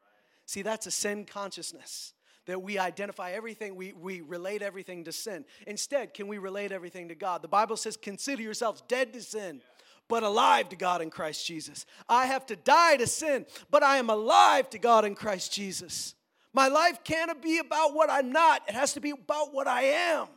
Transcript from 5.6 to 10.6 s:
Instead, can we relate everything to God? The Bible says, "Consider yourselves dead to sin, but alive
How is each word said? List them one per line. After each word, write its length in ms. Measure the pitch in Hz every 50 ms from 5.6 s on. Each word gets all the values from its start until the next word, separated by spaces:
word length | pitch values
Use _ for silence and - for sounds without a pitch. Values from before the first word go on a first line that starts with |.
| -
Instead, 480 | 202 208 202 - - 277 277 233 - -
can 120 | - 202
we 120 | 202 214 208
relate 340 | 185 190 190 202 202 202 196
everything 360 | 185 170 175 170 185 175 170
to 60 | 165
God? 280 | 151 196 190 175 165 -
The 60 | 156
Bible 280 | 170 202 220 208 220
says, 220 | 214 - 226 214 -
"Consider 440 | - 208 202 - - 277 277 262 226
yourselves 400 | 214 214 - 233 220 190 - - -
dead 240 | 240 254 262 233 233
to 100 | 240 190
sin, 380 | - - 214 202 180 151 127 - _ _ _ _ _ _ _ _ -
but 140 | 233 226 220
alive 480 | 208 202 226 262 - - -